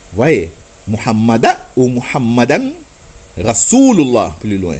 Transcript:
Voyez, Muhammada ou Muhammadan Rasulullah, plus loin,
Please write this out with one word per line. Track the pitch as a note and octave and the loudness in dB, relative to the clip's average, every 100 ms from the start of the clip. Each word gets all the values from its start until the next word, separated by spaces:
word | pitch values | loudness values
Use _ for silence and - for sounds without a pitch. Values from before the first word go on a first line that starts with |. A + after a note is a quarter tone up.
| - F2+ | -12 -2
Voyez, | C3+ C3+ E2 - - - - | 0 0 -2 -12 -20 -18 -8
Muhammada | A2 B2+ G#2+ A2+ A2+ C#3+ F4+ - - | -6 -2 0 2 2 2 -2 -4 -2
ou | B2+ | 0
Muhammadan | B2 - D3+ A#2 A#2+ A#2+ D#3+ C4 E4+ - - - - - - | 0 -4 -4 0 0 2 0 -4 -8 -16 -20 -20 -20 -18 -6
Rasulullah, | G2+ A2+ - A#3+ C4+ G#3+ C3+ A#2+ F2 D#2+ | -4 -2 2 4 4 4 2 0 0 -4
plus | G#2+ G2 | -6 -4
loin, | F2 | -4